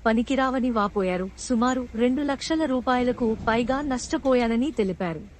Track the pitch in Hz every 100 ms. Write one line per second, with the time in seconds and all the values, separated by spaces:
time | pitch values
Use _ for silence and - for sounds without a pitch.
0 | 226 226 240 269 262 254 254 226 202 202
1 | 185 180 190 - - 233 247 262 247 220
2 | 247 262 285 269 - 320 302 254 254 247
3 | 247 240 226 220 226 226 247 262 294 247
4 | - 311 269 247 226 226 285 240 190 170
5 | 180 156 202 -